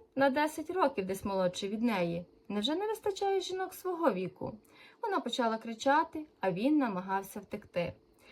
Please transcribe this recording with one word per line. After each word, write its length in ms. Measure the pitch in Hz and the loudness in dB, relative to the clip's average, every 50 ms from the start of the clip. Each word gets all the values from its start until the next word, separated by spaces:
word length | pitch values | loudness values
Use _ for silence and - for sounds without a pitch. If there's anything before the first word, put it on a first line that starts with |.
| - _ _ | -10 _ _
на 140 | 262 269 277 | 4 4 4
десять 400 | 262 294 302 311 302 330 311 - | 4 4 2 0 0 -4 -6 -4
років 360 | 349 370 339 269 269 - 190 | 0 2 2 2 2 0 -2
десь 200 | 185 196 190 - | -2 -4 -4 -4
молодший 440 | 208 196 190 185 180 180 - 202 196 | -2 0 2 2 0 0 -2 -4 -6
від 140 | 214 220 233 | -2 0 0
неї. 420 | 240 214 185 175 170 170 170 175 - _ _ _ - | 0 2 2 0 0 -2 -4 -6 -10 _ _ _ -4
Невже 260 | 202 208 208 240 302 | -4 -2 0 0 0
не 120 | 359 415 | 0 0
вистачає 540 | 427 440 415 - 427 381 - 403 392 392 381 | -2 -4 -2 -2 -4 -2 0 0 2 2 0
жінок 320 | 359 - 359 381 381 370 - | 0 -2 -4 -4 -6 -6 -8
свого 380 | - - 370 359 330 330 - | -6 -6 -4 -2 2 2 2
віку? 460 | 196 185 185 175 - - - - - - - _ - - - - - _ | 2 2 -2 -6 -6 -8 -10 -10 -10 -12 -18 _ -20 -20 -20 -20 -12 _
Вона 180 | - 440 392 320 | -4 -2 -2 -2
почала 380 | - 240 - - 240 226 226 | -2 -2 -2 0 0 0 0
кричати, 680 | 220 - 226 226 220 - 269 277 311 330 330 - 320 302 - _ _ | -2 -4 -8 -10 0 2 4 4 4 4 2 -4 -10 -12 -12 _ _
а 120 | - 190 | -2 0
він 260 | 170 180 220 285 302 | 0 2 2 4 4
намагався 600 | 302 269 233 190 180 185 196 190 196 196 - - 214 | 4 4 2 0 -2 -2 -2 -2 -4 -4 -6 -10 -12
втекти. 540 | 202 - - 208 - - - 180 170 - - - _ _ _ _ - - | -10 -10 -10 -12 -10 -6 -4 -2 -2 -2 -6 -12 _ _ _ _ -20 -20